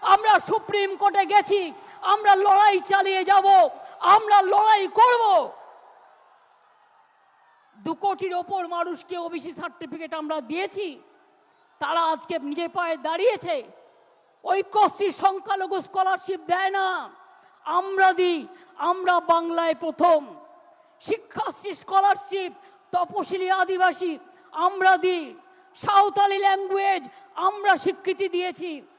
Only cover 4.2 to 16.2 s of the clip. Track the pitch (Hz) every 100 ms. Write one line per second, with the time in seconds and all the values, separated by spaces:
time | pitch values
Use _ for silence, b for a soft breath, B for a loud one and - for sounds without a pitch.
4.2 | 427 403 381 403 427 427 381 403 494 480
5.2 | 440 359 269 - - - _ _ _ _
6.2 | _ _ _ _ _ _ _ _ _ _
7.2 | _ _ _ _ _ _ 202 320 403 339
8.2 | 381 359 349 392 339 349 339 339 - 349
9.2 | 339 339 285 285 330 - 320 311 320 320
10.2 | 302 311 233 320 381 381 381 277 _ _
11.2 | _ _ _ _ _ _ 190 339 330 311
12.2 | - 339 285 294 339 370 349 320 302 330
13.2 | 453 415 349 302 226 - _ _ _ _
14.2 | _ _ - 381 381 415 403 - 403 -
15.2 | 381 381 403 392 370 381 - 381 381 381